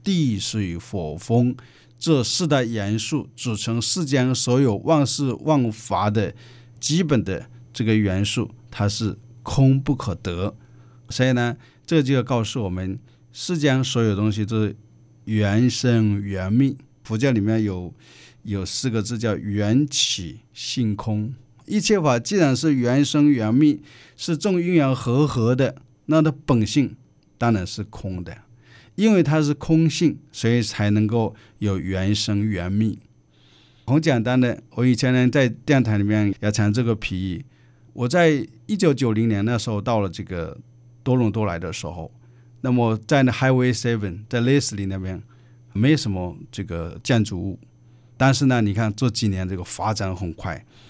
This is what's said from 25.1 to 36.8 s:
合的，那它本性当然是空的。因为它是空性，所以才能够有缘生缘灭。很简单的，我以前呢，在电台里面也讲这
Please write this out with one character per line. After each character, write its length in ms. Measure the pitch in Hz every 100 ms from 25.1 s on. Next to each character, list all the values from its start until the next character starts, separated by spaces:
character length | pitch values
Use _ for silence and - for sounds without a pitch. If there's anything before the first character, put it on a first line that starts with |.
| 123 151
合 280 | 127 117 127
的， 200 | 131 - _ _ -
那 160 | 160
它 100 | 156 - -
本 200 | 123 104
性 300 | 143 117 - _ _ _ -
当 160 | 117
然 120 | 107 92
是 180 | -
空 400 | 101 - 95 92
的。 120 | 87 - - - _ - - -
因 180 | 220
为 80 | 202
它 200 | 143 156
是 120 | 147
空 360 | 143 - 160 160
性， 280 | - 165 - -
所 180 | - 113
以 140 | 120
才 260 | 110 - 104
能 160 | 104 107
够 300 | 120 110 - - -
有 180 | 104 95
缘 380 | 90 92 95 104
生 320 | - 101 107
缘 240 | 92 87
灭。 260 | 101 110 - - _ _ _ _ _ _ _ -
很 160 | 143
简 220 | 160 123
单 160 | 113 127
的， 240 | 123 - -
我 160 | - 127
以 100 | 123
前 180 | 131
呢， 140 | 127 127
在 200 | 143 127
电 340 | 110 - 139
台 140 | 110 107
里 60 |
面 300 | 101 107 104 95
也 80 | 104
讲 220 | 104 104
这 100 | 107